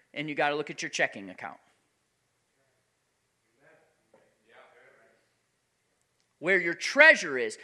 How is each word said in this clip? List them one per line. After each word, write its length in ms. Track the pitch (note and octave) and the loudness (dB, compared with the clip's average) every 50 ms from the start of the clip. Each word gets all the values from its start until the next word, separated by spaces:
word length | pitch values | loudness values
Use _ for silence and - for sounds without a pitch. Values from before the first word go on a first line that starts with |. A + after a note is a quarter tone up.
| _ _ - | _ _ -12
and 160 | D3 D3 D#3 | -10 -10 -8
you 60 | D3 | -4
gotta 180 | D3 D3+ D3 D3 | -2 0 0 0
look 140 | D3+ D3 - | -2 -6 -8
at 140 | D#3+ - E3+ | -10 -10 -12
your 60 | D3+ | -10
checking 420 | - - D#3 C3 - A2+ G2 F#2 | -4 -4 -4 -4 -4 -10 -14 -16
account. 260 | F2+ - - E2 - - _ _ _ _ _ _ _ _ _ _ _ _ _ _ _ _ _ _ _ _ _ _ _ _ _ _ _ _ _ _ _ _ _ _ _ _ _ _ _ _ _ - _ _ _ _ _ _ _ _ - - _ _ _ _ _ A2+ A#2 - B2 - - - - - - - - - _ _ _ _ _ _ _ _ _ _ _ _ _ _ _ _ _ _ _ _ _ _ _ _ _ _ | -16 -16 -16 -16 -16 -18 _ _ _ _ _ _ _ _ _ _ _ _ _ _ _ _ _ _ _ _ _ _ _ _ _ _ _ _ _ _ _ _ _ _ _ _ _ _ _ _ _ -20 _ _ _ _ _ _ _ _ -20 -20 _ _ _ _ _ _ -20 -20 -20 -20 -20 -20 -20 -20 -20 -20 -20 -20 _ _ _ _ _ _ _ _ _ _ _ _ _ _ _ _ _ _ _ _ _ _ _ _ _ _
Where 220 | C#3 E3+ G3 F#3 | -2 0 0 2
your 160 | E3+ E3+ E3+ | 0 -2 -4
treasure 600 | - - - - C4+ D4+ D#4+ D4+ G#3 F#3+ D#3+ C3+ | -4 -6 -4 4 8 8 8 8 6 2 -4 -4
is. 220 | B2+ A#2 A2 - - | -4 -4 -4 -6 -10